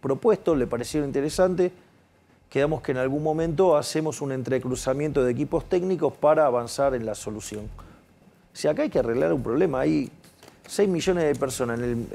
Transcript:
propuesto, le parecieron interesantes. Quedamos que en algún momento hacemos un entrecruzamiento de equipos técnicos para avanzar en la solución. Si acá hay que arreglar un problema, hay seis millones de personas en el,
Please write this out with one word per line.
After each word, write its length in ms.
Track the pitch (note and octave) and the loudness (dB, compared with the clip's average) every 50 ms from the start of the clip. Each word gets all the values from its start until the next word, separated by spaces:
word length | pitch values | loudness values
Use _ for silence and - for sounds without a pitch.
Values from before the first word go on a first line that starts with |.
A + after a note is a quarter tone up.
| - | -2
propuesto, 520 | C3+ C3+ C3 - A3+ G#3 G3 - - E3 | -2 -4 2 4 2 2 4 2 2 2
le 120 | C#3 A#2+ | 2 2
parecieron 420 | G2+ A#2+ A#2 A#2+ - - D#3 D3 C#3 | 0 -2 -4 -6 -4 -4 -4 -2 -2
interesantes. 640 | B2+ C#3 C#3 D#3 - - F#3 F#3 F#3 E3+ F3+ F3+ F3+ - - _ _ _ _ _ _ _ _ _ _ _ _ _ | -2 -2 -2 -2 2 2 2 2 4 2 0 -2 -2 -8 -20 _ _ _ _ _ _ _ _ _ _ _ _ _
Quedamos 320 | - C3+ C#3 D3+ D#3+ C3 - | 0 0 0 0 0 -2 -2
que 100 | - C3+ | -4 -2
en 60 | B2+ | 0
algún 240 | B2+ C3+ C3+ D3 D3+ | 0 -2 -2 -2 -2
momento 540 | D#3 D#3 D#3+ E3 E3 E3 C#3+ F#3+ F3+ D#3+ D3 | -2 -2 0 0 -2 2 4 4 6 6 4
hacemos 420 | C#3+ - - D#3 D#3 D#3 D3 - | 2 0 -2 -2 -2 -2 -4 -4
un 120 | D3 C#3 C3 | -6 -6 -4
entrecruzamiento 920 | C3 B2 B2 C3 B2+ A#2+ B2+ B2+ B2 - C3 C3 C#3 D3 D#3 C#3+ C#3+ B2+ | -6 -2 -2 -2 -2 0 -2 -6 -4 -2 -2 -2 0 -2 -2 0 2 2
de 80 | B2 A#2+ | 2 2
equipos 340 | A#2+ D3 C#3 - D#3+ - - | 0 -2 -2 -2 -4 -2 0
técnicos 440 | - F3+ F3 F#3+ F#3+ D#3+ D#3 C#3 - | 0 0 0 0 -2 0 0 -2 -2
para 300 | - - D3+ D#3 D#3 D#3 | 2 4 4 6 6 4
avanzar 500 | C#3 A#2+ B2 A#2+ A#2 - - C#3 C#3 C3 | 4 2 0 -2 -4 -2 0 0 0 0
en 120 | B2 A2+ | 0 -4
la 80 | A2 G#2 | -4 -6
solución. 480 | - - - G#2+ G#2+ - - G#2 G#2 G#2+ A2 - - - - - - _ _ _ _ _ - _ _ _ _ _ | -6 -8 -10 -10 -10 -10 -10 -10 -10 -10 -12 -14 -16 -20 -20 -20 -20 _ _ _ _ _ -20 _ _ _ _ _
Si 140 | - - D3 | -2 -2 0
acá 140 | D3+ G#3+ D4+ | 0 0 -2
hay 80 | D#4 | 0
que 80 | - D3+ | 0 0
arreglar 340 | B2 A2+ A#2 B2 D3+ E3 E3+ | 0 0 0 0 2 2 0
un 100 | C#3 A#2 | 0 0
problema, 380 | A2 A2+ C#3+ F3+ F3+ C3+ B2+ | -2 0 0 0 0 0 0
hay 300 | C#3 D#3 D#3 D3+ C3+ - - - - - _ _ - - - - _ | 0 0 0 0 -2 -4 -8 -18 -20 -20 _ _ -20 -20 -20 -20 _
seis 220 | - - - G3+ G3 | -10 -2 0 2 2
millones 360 | F3+ E3 C#3 F#3+ F3+ F3 D#3+ | 2 0 0 0 2 2 2
de 100 | D3+ C#3+ | 2 2
personas 420 | A#2+ C3+ C3 B2+ - B2+ A#2+ A#2 A#2 | 0 -2 -4 -2 -2 -2 -2 -2 -2
en 60 | B2 | -2
el, 220 | A#2+ A#2+ A#2 A#2 - - | -2 -2 -2 -4 -6 -8